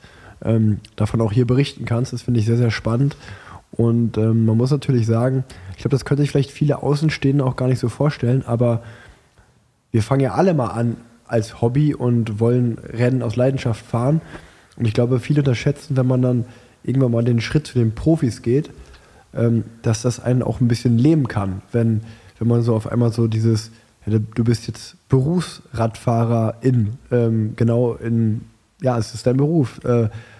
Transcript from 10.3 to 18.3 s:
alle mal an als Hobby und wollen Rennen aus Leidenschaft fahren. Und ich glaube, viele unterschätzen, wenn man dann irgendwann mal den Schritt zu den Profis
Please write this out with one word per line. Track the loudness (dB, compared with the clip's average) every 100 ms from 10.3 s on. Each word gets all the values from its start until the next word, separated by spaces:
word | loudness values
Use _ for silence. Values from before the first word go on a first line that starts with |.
| 2
alle | 2
mal | 2 0
an | -2 -2 -4 -12 -20 -4
als | -2 -2 -2
Hobby | 0 2 0 0
und | 0 0 -2 0
wollen | 2 2 0 -4
Rennen | -8 -2 0 0
aus | -2 0
Leidenschaft | 0 0 -2 -4
fahren. | -4 -2 0 0 -2 -16 -20 -20 _ -4
Und | -2
ich |
glaube, | 0 2 0
viele | 0 0
unterschätzen, | 2 0 -2 -4 -2 0
wenn | 2
man | 2
dann | 2 0 -4 -12 -20 _
irgendwann | -4 0 2
mal | 2
den | 2 0
Schritt | 0 -2 -2
zu | 0
den | 0 0
Profis | 2 2 0